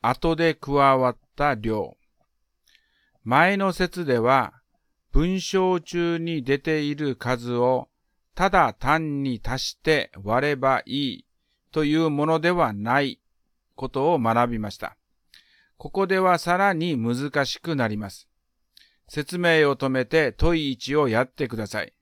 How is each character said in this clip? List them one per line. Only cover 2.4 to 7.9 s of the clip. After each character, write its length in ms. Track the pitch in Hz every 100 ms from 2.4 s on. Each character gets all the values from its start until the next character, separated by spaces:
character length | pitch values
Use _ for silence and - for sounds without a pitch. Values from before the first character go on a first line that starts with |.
| _ _ _ _ _ _ _ _
前 320 | 110 131 175 196
の 160 | 196
節 320 | 170 180 180
で 140 | 160 123
は、 360 | 117 135 110 _ _ _ _ _ _
文 280 | 139 170 190
章 400 | - 190 185 180
中 380 | - 175 170 170
に 260 | 165 160
出 140 | 127 135
て 240 | 165 156
い 140 | 147 147
る 200 | 151 127
数 380 | 120 127 120
を 340 | 120 123 127 120